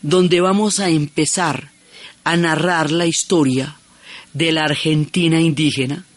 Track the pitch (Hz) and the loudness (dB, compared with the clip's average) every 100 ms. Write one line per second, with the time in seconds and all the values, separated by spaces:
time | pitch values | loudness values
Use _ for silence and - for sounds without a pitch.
0 | 147 185 180 175 185 196 208 196 196 160 | 0 2 4 4 2 2 0 0 0 0
1 | 147 - 151 - 170 - - _ _ - | 0 -2 -2 0 -2 -4 -8 _ _ -20
2 | - - - 170 170 156 175 170 156 165 | -20 -8 -2 0 2 0 0 0 0 0
3 | 170 165 - 180 139 127 139 151 _ _ | -2 -2 0 2 2 0 -4 -12 _ _
4 | - - - 139 165 160 151 147 160 156 | -20 -20 -16 -4 -2 0 -2 -2 0 0
5 | 151 - 170 160 165 143 196 - 127 143 | 0 0 2 2 2 2 0 0 -6 -6
6 | - | -12